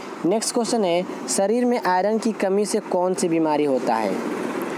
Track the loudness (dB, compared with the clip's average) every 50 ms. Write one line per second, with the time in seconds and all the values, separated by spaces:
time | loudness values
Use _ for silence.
0 | -14 -12 -8 -4 0 0 0 0 0 -2 -2 -2 0 0 0 0 2 2 2 0
1 | 0 -2 -6 -8 -6 -4 -2 0 2 2 2 2 2 2 0 0 2 2 2 2
2 | 2 2 0 0 0 -2 -2 0 0 0 2 2 0 0 -2 -4 -2 -2 -2 0
3 | 0 0 0 0 0 2 2 2 2 2 2 2 2 2 2 2 2 0 0 0
4 | 0 0 -2 -2 -4 -4 -4 -6 -6 -6 -6 -6 -6 -6 -6